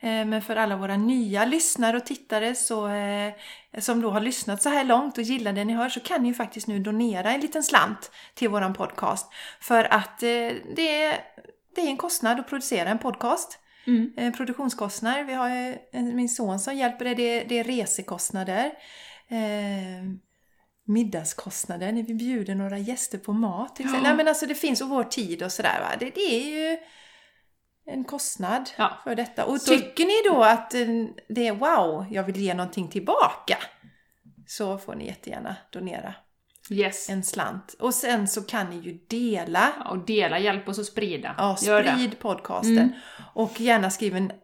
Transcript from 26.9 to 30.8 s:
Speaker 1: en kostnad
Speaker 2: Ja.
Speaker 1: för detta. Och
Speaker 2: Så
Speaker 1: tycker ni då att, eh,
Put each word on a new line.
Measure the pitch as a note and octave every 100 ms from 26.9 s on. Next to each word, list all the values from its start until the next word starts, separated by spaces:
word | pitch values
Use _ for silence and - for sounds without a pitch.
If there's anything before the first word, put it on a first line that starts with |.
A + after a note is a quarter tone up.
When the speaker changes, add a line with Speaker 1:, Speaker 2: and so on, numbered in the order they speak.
| - - - _ _ _ _ _ _ -
Speaker 1:
en | C4+
kostnad | B3+ C#4+ - - F#3 A#3 C4 -
Speaker 2:
Ja. | G#3+ -
Speaker 1:
för | -
detta. | A#3 A#3 -
Och | - C#4
Speaker 2:
Så | - D4+
Speaker 1:
tycker | - -
ni | E4+ G#4+ G4+
då | D#4
att, | A3 A#3 A#3
eh, | B3